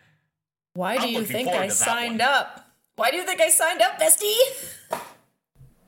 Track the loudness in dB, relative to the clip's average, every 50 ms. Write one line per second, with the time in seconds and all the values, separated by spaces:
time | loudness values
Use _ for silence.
0 | _ _ _ _ _ _ _ _ _ _ _ _ _ _ -10 -6 -4 -2 -2 -2
1 | -2 -2 -4 -4 -4 -4 -4 -4 -2 -2 -2 -2 -2 -2 0 0 0 0 0 -2
2 | -2 -4 -2 0 0 2 2 0 0 -4 -8 -16 -20 _ _ _ _ _ _ -2
3 | 0 0 0 0 -4 -4 0 2 4 4 4 4 2 2 2 2 2 0 2 2
4 | 2 4 4 2 2 0 2 2 2 2 0 -4 -12 -16 -18 -20 -12 -10 -10 -10
5 | -10 -14 -20 _ _ _ _ _ _ _ _ -20 -20 -20 _ _ _